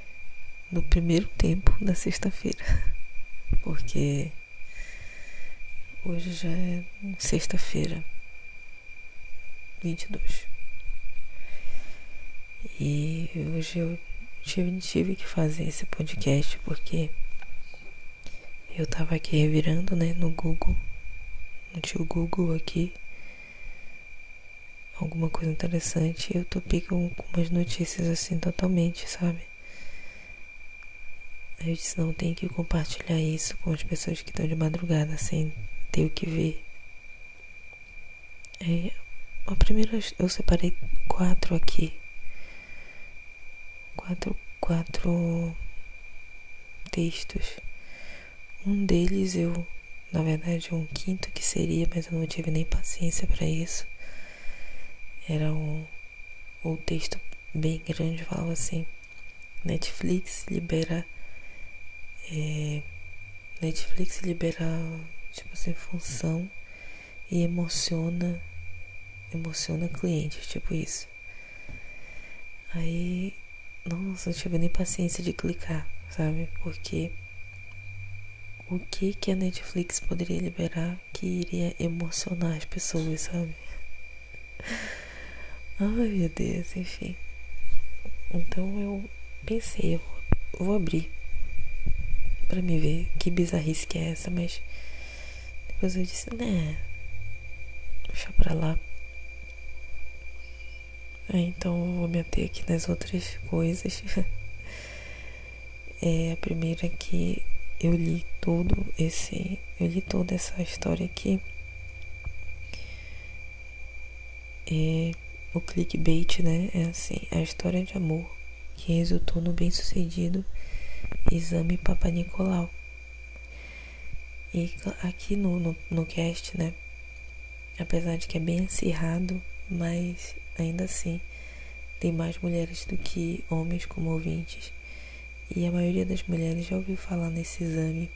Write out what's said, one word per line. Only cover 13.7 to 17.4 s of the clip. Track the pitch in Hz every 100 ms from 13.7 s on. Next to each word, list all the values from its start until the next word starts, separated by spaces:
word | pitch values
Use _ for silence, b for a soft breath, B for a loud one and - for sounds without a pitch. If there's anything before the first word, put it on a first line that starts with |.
| 175
eu | 165 170 - - - -
tive, | - - 180 185
tive | - 170 180 190
que | -
fazer | - 156 156
esse | 156 - -
podcast | - 156 - 139 139 - -
porque | - 156 - 165 151 - - -